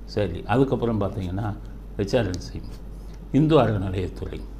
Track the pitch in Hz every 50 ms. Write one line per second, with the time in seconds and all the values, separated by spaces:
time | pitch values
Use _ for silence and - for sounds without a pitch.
0 | - - - 107 104 87 85 85 - - 107 131 139 135 131 107 117 117 113 104
1 | 101 95 98 101 92 90 90 101 - 104 98 - - - - - - - - -
2 | 101 95 - 127 110 95 90 87 - - - 82 - - - - - - - -
3 | - - - - - - - 135 156 151 160 147 117 110 107 98 95 95 92 98
4 | 90 82 - - - 85 - - - - - -